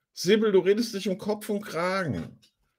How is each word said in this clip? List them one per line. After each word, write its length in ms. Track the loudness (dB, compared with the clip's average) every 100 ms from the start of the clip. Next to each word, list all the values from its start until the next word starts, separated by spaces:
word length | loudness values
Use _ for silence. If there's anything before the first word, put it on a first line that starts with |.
| _
Sibyl, 380 | -4 2 4 6
du 80 | 4
redest 340 | 4 2 0 -4
dich 120 | -4
um 100 | -4
Kopf 320 | -4 -6 -4
und 120 | -6
Kragen. 800 | -6 -4 -2 -2 -2 -4 -6 -14 _ _ _